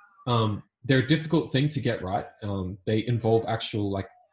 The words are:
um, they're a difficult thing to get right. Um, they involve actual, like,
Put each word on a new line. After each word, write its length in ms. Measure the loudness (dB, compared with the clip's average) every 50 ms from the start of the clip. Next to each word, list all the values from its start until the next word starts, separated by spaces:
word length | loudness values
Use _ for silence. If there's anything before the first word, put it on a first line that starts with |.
| -20 _ _ _ -2
um, 360 | 0 2 2 2 0 -2 -4 -8 _ _ _ 0
they're 140 | 2 2 4
a 80 | 4
difficult 440 | 4 2 0 0 0 0 0 0 0
thing 180 | 0 0 0 0
to 100 | 0 -2
get 220 | -2 -2 -2 -2
right. 240 | -2 -4 -4 -4 -4 -8 -12 -10
Um, 360 | -6 -6 -4 -4 -4 -6 -8 -6 _
they 180 | 0 0 0 0
involve 380 | 0 0 0 4 4 4 4 4 0
actual, 420 | -4 -4 -4 -4 -4 -2 -2 -2
like, 180 | -2 -4 -6 -8 _ _ _ _